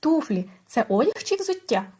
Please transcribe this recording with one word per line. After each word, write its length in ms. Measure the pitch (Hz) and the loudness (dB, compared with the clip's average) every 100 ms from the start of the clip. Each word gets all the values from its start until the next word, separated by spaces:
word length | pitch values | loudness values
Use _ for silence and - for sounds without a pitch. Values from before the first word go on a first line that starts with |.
Туфлі. 500 | 302 320 - 190 185 - _ | 4 2 2 -4 -4 -12 _
Це 200 | - 220 | -2 2
одяг 340 | 196 302 - | 4 2 0
чи 120 | - 392 | -2 -4
взуття? 560 | 381 370 - 202 196 - | -2 -6 -2 -2 -2 -14